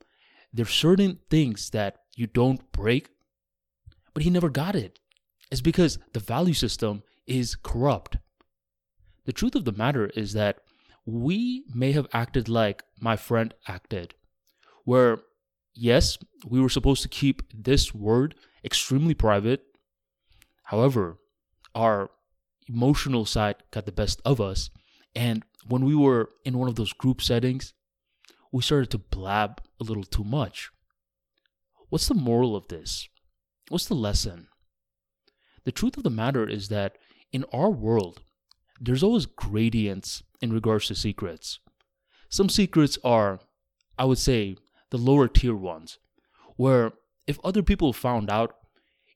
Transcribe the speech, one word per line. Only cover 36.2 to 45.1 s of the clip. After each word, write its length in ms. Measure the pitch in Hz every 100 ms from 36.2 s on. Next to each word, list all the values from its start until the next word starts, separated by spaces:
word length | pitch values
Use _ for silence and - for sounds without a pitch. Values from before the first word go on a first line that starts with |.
| 120 135 107
is 220 | 104 98
that 280 | 104 98 - _ _ _
in 100 | 131 135
our 180 | 120 196
world, 540 | 156 107 113 87 - - _ _ _ _ -
there's 240 | 117 131
always 220 | 190 233 131
gradients 1000 | - 107 104 113 113 104 95 - - - _
in 140 | 120
regards 340 | 113 110 107 -
to 80 | 107
secrets. 640 | 113 98 92 80 - - _ _ _ _ _ _ -
Some 180 | - 196
secrets 500 | - 190 160 147 -
are, 380 | 123 113 101 95 _ _ _ _ _ -
I 60 | 131
would 120 | 127
say, 380 | - 120 101 95 _ _ _
the 60 | 127
lower 300 | 123